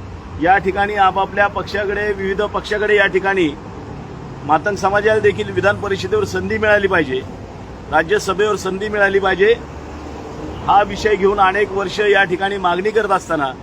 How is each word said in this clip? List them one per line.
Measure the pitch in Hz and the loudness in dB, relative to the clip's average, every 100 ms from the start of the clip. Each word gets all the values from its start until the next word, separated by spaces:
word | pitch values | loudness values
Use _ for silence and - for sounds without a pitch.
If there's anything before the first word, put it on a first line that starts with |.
| - - - - | -14 -14 -12 0
या | 160 196 | 2 4
ठिकाणी | 190 190 202 | 2 0 0
आपापल्या | 208 190 190 185 196 202 | 2 2 2 0 2 0
पक्षाकडे, | 202 - 202 202 208 208 | 0 -6 -4 -2 -2 -2
विविध | 196 190 190 | -2 -2 -2
पक्षाकडे | 208 196 - 208 208 208 | -2 -4 -2 -2 4 4
या | 196 | 4
ठिकाणी | 180 196 196 160 139 - - - - - - - - | 2 2 2 0 -2 -10 -14 -12 -12 -14 -14 -14 -8
मातंग | 139 156 202 190 | 0 2 2 0
समाजाला | 190 202 208 220 | 0 2 4 4
देखील | 208 196 202 | 4 2 -2
विधान | 190 190 208 | 0 2 0
परिषदेवर | 196 196 185 214 | -2 -4 -2 -2
संधी | 196 185 190 214 | 0 -2 -2 0
मिळाली | 214 208 196 | 4 4 4
पाहिजे, | 185 135 131 - - - - - - - | 2 0 -4 -6 -12 -14 -14 -14 -14 -2
राज्यसभेवर | 147 165 208 190 185 214 190 | 0 2 0 0 0 0 0
संधी | 185 190 208 | -4 -4 -4
मिळाली | 208 196 196 | 0 2 2
पाहिजे, | 190 180 208 233 - - - - - - - - - - 143 | 2 4 4 2 -2 -14 -14 -14 -12 -12 -12 -12 -10 -6 2
हा | 190 | 2
विषय | 202 190 214 208 | 2 0 0 2
घेऊन | 190 202 | 2 4
अनेक | 185 196 196 | 2 2 0
वर्ष | 190 190 196 | -2 -4 0
या | 208 196 | 2 4
ठिकाणी | 190 180 196 202 | 2 0 -2 -2
मागणी | 185 175 208 | 0 0 0
करत | 214 202 | 0 2
असताना, | 190 - 160 139 127 | 0 0 -2 -2 -6